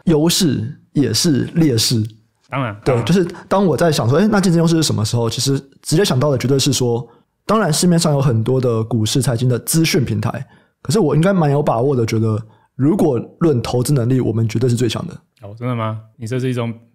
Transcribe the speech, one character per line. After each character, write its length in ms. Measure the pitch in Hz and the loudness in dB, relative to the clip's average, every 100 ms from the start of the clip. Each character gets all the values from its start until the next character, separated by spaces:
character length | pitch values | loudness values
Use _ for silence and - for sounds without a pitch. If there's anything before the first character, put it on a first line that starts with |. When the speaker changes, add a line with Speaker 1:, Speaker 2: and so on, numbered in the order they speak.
| - | 0
Speaker 1:
优 220 | 151 165 | 2 2
势， 480 | - 170 120 113 - _ | 2 0 -2 -6 -12 _
也 200 | 147 120 | -2 0
是 340 | 110 175 123 117 | 0 0 0 0
劣 240 | 165 156 117 | 0 2 2
势。 260 | - 117 110 - _ _ _ | 0 -2 -2 -8 _ _ _
Speaker 2:
当 140 | 131 | -6
然， 100 | 123 104 | -6 -4
Speaker 1:
对， 100 | - | -2
Speaker 2:
当 100 | 120 | 0
然。 100 | 123 | 0
Speaker 1:
就 80 | |
是 140 | 190 175 - - | 0 0 -8 -2
当 160 | 196 196 | 0 2
我 100 | 127 | 2
在 160 | 170 | 0
想 160 | 147 113 | 2 0
说， 100 | 143 | 2
诶， 100 | 208 | 2
那 80 | 202 | 2
竞 140 | 185 | 2
争 80 | 170 | 2
优 40 | 165 | 2
势 120 | 165 | 2
是 60 | |
什 120 | 151 107 | 0 -2
么 80 | |
时 140 | 107 120 | -2 -2
候， 120 | 117 | -2
其 120 | 117 | -2
实 180 | 123 139 - _ | -2 -2 -6 _
直 160 | - 156 | -2 0
接 80 | 202 | 2
想 120 | 131 | 2
到 140 | 147 | 2
的 60 | 127 | 0
绝 100 | 123 | 2
对 100 | 139 | 2
是 140 | 143 | 2
说， 340 | 123 123 117 120 _ _ _ - | 0 0 -2 -4 _ _ _ -2
当 140 | 220 | 0
然 120 | 180 | 0
市 120 | 147 180 | 0 2
面 140 | 165 | 2
上 140 | 165 | 2
有 80 | 143 | 0
很 200 | 135 113 | 2 0
多 180 | 110 131 | 0 0
的 220 | 123 113 | 0 -2
股 240 | 110 117 107 | -2 -2 0
市 160 | 143 | 0
财 140 | 131 117 | 0 0
经 140 | 127 | 0
的 100 | 120 | -2
资 240 | - 165 | -2 0
讯 220 | 160 175 113 | 2 0 -2
平 160 | 107 | -2
台， 260 | 110 - - _ _ _ | -4 -6 -8 _ _ _
可 120 | - | -4
是 40 | 196 | 0
我 160 | 156 | 2
应 80 | 143 | 2
该 120 | 180 | 2
蛮 180 | 196 147 | 2 2
有 100 | 143 | 2
把 200 | 147 117 | 0 0
握 120 | 135 | 0
的， 120 | 131 113 | 0 0
觉 120 | 113 | 0
得 240 | 110 107 - _ _ | 0 -2 -6 _ _
如 220 | - 139 190 | -2 0 2
果 240 | 156 120 - - | 2 0 -6 0
论 200 | 165 123 | 0 2
投 220 | - 123 | 0 -2
资 80 | 120 | 0
能 160 | 143 117 | 0 2
力， 140 | 131 | 0
我 100 | 117 | 0
们 160 | 110 113 | 0 -2
绝 100 | 113 | 0
对 120 | 123 | 0
是 80 | 117 | 0
最 100 | 117 | 0
强 180 | - - | -2 -8
的。 80 | - _ _ | -14 _ _
Speaker 2:
哦， 120 | 101 110 | -20 -10
真 80 | 123 | -6
的 80 | 120 | -4
吗？ 240 | 110 110 - - | -4 -6 -12 -14
你 100 | 110 | -8
这 140 | 127 | -4
是 100 | 131 | -4
一 40 | |
种 200 | 123 117 113 _ | -4 -6 -8 _